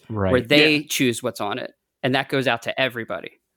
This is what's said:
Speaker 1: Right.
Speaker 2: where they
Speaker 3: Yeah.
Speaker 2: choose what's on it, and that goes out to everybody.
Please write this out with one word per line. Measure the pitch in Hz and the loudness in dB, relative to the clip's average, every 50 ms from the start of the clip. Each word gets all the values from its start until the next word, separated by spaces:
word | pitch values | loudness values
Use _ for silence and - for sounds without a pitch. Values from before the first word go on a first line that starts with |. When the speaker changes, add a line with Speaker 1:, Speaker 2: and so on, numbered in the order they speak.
| _ - | _ -8
Speaker 1:
Right. | 113 104 98 95 | -4 0 2 2
Speaker 2:
where | 127 127 | 2 2
they | 123 113 147 151 151 156 151 147 | 2 4 4 6 6 6 4 2
Speaker 3:
Yeah. | 151 - | 0 -4
Speaker 2:
choose | - - 139 123 113 - | -2 0 0 0 0 0
what's | - 123 110 - | -4 -6 -6 -6
on | 110 101 104 127 | -6 -6 -6 -6
it, | - - - _ _ _ _ _ | -8 -10 -12 _ _ _ _ _
and | - 135 127 | -2 0 0
that | 135 135 - | 0 0 0
goes | - 139 127 131 | -2 0 2 2
out | 117 117 - | 0 0 -2
to | 117 107 - | -4 -2 -2
everybody. | 135 131 120 120 110 - 98 87 - - - _ _ _ _ | -2 -2 -2 -6 -8 -8 -8 -10 -10 -12 -16 _ _ _ _